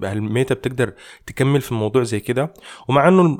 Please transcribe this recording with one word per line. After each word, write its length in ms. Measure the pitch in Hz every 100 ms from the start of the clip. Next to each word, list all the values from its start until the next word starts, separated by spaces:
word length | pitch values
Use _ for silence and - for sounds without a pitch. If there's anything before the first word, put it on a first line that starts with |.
هل 160 | 95 104
ميتا 320 | 107 117 131
بتقدر 380 | 131 127 127 110 - - - -
تكمل 340 | - 135 139
في 120 | -
الموضوع 300 | 113 107 127
زي 180 | 117 107
كده؟ 340 | - 123 156 - - - -
ومع 200 | 139 156
إنه 140 | 185 175